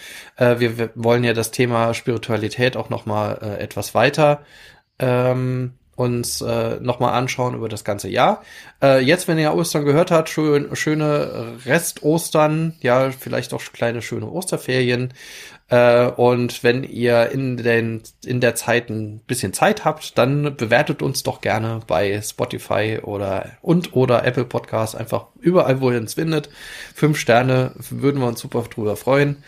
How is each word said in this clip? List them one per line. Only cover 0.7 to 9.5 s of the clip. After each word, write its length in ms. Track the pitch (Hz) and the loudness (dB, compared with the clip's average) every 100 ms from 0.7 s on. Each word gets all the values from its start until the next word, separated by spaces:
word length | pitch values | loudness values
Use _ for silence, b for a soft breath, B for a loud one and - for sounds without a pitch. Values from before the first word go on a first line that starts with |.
| 117 | 0
wir 140 | 113 | -6
wollen 300 | 120 117 120 | -2 2 4
ja 80 | 120 | 2
das 180 | 113 110 | 0 -2
Thema 440 | - 120 117 117 | 0 0 2 0
Spiritualität 840 | 117 - 113 - 107 107 - 123 113 | -2 -2 -4 -2 -2 -2 0 -2 -2
auch 140 | 113 | -6
nochmal, 480 | 110 110 107 107 - | -6 -4 -2 -2 -4
äh, 220 | 107 101 | -8 -8
etwas 320 | 104 101 - | -8 -8 -2
weiter, 500 | 107 131 151 147 147 B B B B B - | 2 2 4 2 2 B B B B B -4
ähm, 720 | 131 123 127 127 127 127 123 - _ - | -2 0 0 0 -2 -4 -6 -10 _ -4
uns, 460 | 123 120 117 - | -2 -2 -4 -6
äh, 360 | 113 117 113 110 | -2 -2 -2 -2
nochmal 360 | 123 - 120 | -4 0 0
anschauen 400 | 120 131 - 123 120 | 0 -2 -2 -4 -4
über 120 | 113 | -8
das 140 | 104 | -6
ganze 240 | - 101 98 | -6 -6 -2
Jahr. 360 | 107 160 208 B B B B | 2 2 2 B B B B
Äh, 200 | 139 135 | 4 6
jetzt, 260 | 127 180 - | 4 2 2
wenn 120 | 160 | 0
ihr 140 | 151 | 2